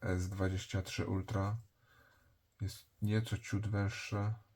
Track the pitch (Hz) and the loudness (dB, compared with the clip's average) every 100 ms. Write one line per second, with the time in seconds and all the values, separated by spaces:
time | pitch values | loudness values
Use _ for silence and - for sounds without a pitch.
0 | 92 90 92 98 95 95 - 98 - - | 0 0 0 0 2 0 0 -2 -2 -2
1 | 90 98 95 98 98 113 - _ _ - | 0 0 0 0 0 0 -6 _ _ -20
2 | - _ _ _ _ - 98 - - _ | -20 _ _ _ _ -6 -6 -6 -14 _
3 | 107 107 113 110 - 101 101 101 101 - | 2 2 2 -2 0 -2 0 2 2 -2
4 | - 104 104 113 - | -2 0 0 -2 -6